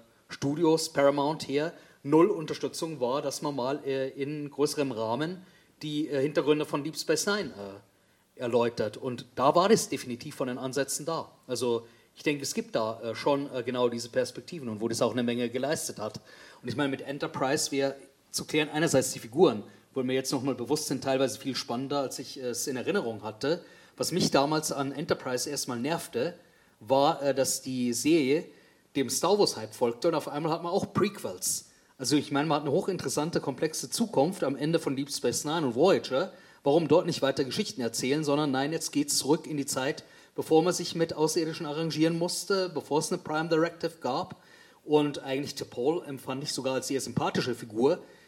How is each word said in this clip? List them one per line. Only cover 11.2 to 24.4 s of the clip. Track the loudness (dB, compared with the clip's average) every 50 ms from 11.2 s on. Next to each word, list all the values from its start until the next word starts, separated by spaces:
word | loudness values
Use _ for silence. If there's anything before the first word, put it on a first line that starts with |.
| -6 -8 -14 _ _ -6
Also | -4 -2 0 0 0 0 -2 -6 -18 -20 _ _ _
ich | -6 -2
denke, | -2 -2 0 -2
es | -6 -4
gibt | -6 -4 -2 -2
da, | -2 0 -2 -2 -4
äh, | -6 -6 -6
schon, | -2 0 2 2 2 0 -2 -4
äh, | -6 -4
genau | -2 0 2 2 2
diese | 2 0 -6 -4
Perspektiven | -2 0 0 -2 -2 -10 -14 -12 -12 -10 -8 -8
und | -6 -2
wo | -2 -2
das | 0 2
auch | 2 2
eine | 2 2 0
Menge | 0 0 0 -2 -2
geleistet | -2 -2 -2 -2 -2 -2 -4 -6 -8 -8
hat. | -8 -8 -8 -10 -14 -18 -20 -20 -20 -20 -20 -14
Und | -10 -6
ich | -4
meine, | -2 -2 0
mit | -2 -4
Enterprise, | -6 -6 -8 -6 -6 -6 -4 -2 0 0 0 0 0 -2
wir | 0 0 0 0 -2 -4 -12 -20 _ _ _ _
zu | -8 -8 -6
klären, | -2 0 0 0 0
einerseits | 0 0 2 4 4 4 2 2
die | -2 -8
Figuren, | -10 -4 2 6 6 6 6 4 -4 -10 -14 -20 _ _ -6
wo | -4 -2
mir | 0 0
jetzt | 0 0 0
nochmal | -2 -2 0 0 -2
bewusst | -2 -2 -2 -2 -2 0 -2
sind, | -4 -4 0
teilweise | 0 2 2 2 0 0 -2
viel | -6 -6 -6
spannender, | -6 -4 -4 -4 -4 -4 -2 -2 -2
als | -2 -2 -4 -8
ich, | -10 -12 -10 -8
äh, | -6 -6
es | -4 -4 -4 -4
in | -4 -4
Erinnerung | -2 0 0 0 0 -2 -4 -6 -8
hatte. | -10 -8 -4 0 0 0 -2 -4 -10 -20 -20 -20 -14 _ -6
Was | -4 -2
mich | 0 0 0 4
damals | 4 4